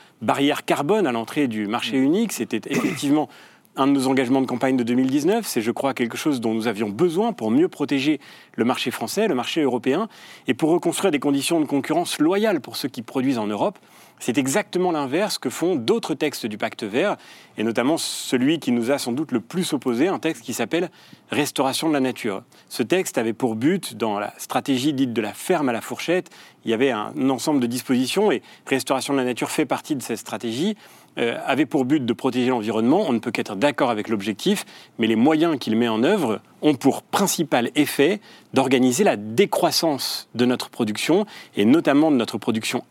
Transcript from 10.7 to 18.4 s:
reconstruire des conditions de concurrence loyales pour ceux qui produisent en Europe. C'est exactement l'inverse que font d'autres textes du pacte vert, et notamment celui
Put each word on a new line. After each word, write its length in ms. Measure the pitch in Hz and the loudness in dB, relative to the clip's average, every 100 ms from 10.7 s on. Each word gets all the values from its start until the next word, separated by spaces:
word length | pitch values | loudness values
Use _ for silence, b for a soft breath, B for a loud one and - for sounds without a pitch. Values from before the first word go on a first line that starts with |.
reconstruire 380 | 170 170 160 196 | 2 0 0 0
des 100 | 143 | 0
conditions 420 | 143 139 135 165 | 0 0 0 0
de 40 | 135 | 2
concurrence 540 | 139 - 156 170 - | -2 0 -2 -2 0
loyales 400 | 151 196 220 170 | 2 2 2 0
pour 160 | - - | -4 -8
ceux 140 | 143 | -8
qui 120 | 131 | -8
produisent 360 | 113 139 131 123 | -6 -2 0 0
en 100 | 104 | -2
Europe. 320 | 104 180 - b b b b | -2 -2 -4 b b b b
C'est 180 | - 123 | -2 0
exactement 540 | 135 156 202 180 180 | 0 -2 -2 -2 0
l'inverse 460 | 160 135 151 208 - | 0 -2 -2 -2 -4
que 100 | 131 | -6
font 260 | - 170 165 | -2 -2 0
d'autres 380 | 117 226 - | 0 0 0
textes 320 | 156 151 - 117 | -4 -4 -4 -8
du 120 | 104 | -4
pacte 260 | 113 - | -6 -4
vert, 320 | 107 117 202 - B B B - | -4 0 0 -2 B B B -4
et 60 | |
notamment 340 | 110 113 123 160 | -2 2 2 0
celui 640 | - - - 127 | -2 -8 -2 2